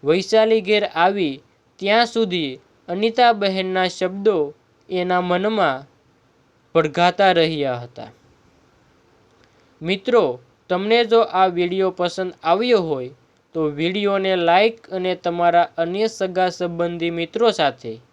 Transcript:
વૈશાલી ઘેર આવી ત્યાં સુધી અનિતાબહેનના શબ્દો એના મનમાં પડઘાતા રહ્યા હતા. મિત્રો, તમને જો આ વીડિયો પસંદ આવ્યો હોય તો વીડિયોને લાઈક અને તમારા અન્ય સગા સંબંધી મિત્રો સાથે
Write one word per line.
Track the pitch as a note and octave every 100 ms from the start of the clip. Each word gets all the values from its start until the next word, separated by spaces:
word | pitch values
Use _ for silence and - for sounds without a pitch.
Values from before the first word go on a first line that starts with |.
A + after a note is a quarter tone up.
વૈશાલી | C3+ E3+ F3+ A3 A3 A3
ઘેર | F#3+ G#3 G3+
આવી | E3 F3 G3+ E3 C3+ _ _ _ _
ત્યાં | G3 A3 A#3
સુધી | A#3 A3 F3 D3 C3 _ _ -
અનિતાબહેનના | F3+ A3+ A3+ A#3+ A3 G3+ F#3+ F#3 F#3 F#3
શબ્દો | F3+ F#3 F#3+ G3+ F#3+ C#3+ - _ _ _
એના | F#3 F3+ F3+
મનમાં | F3+ F3+ G3+ A3 E3+ C3 C#3+ _ _ _ _ _ _ _ _
પડઘાતા | E3 D3+ D3 F3 F3 G3
રહ્યા | E3+ D#3+ D#3+ C#3 B2
હતા. | A#2+ B2 A2+ _ _ _ _ _ _ _ _ _ _ _ _ _ _ _ _ _
મિત્રો, | D#3+ G3 A3 A#3+ D#3+ B2 _ _ _
તમને | F3+ G3+ A#3 A3+
જો | A3+
આ | G#3+ F3+ F#3+
વીડિયો | F3 F3 F#3+ F#3+
પસંદ | F#3 F3+ F3+ F#3 -
આવ્યો | D#3+ F3+ B3 A3+
હોય | E3 C#3 B2+ C3 _ _ _
તો | E3
વીડિયોને | D#3 D3 E3 F#3 G3+ G3 F#3+ F#3
લાઈક | E3+ F3 A3+ A3+ -
અને | F#3 F#3 F3+
તમારા | F3 F3 E3+ E3+ E3+ -
અન્ય | E3 F#3 A3
સગા | A3 F#3+ F#3 F3+
સંબંધી | E3+ F3+ E3+ E3+ E3+ E3+
મિત્રો | E3+ E3+ A3 A#3
સાથે | G3 D3 C3 A#2+ A2+ _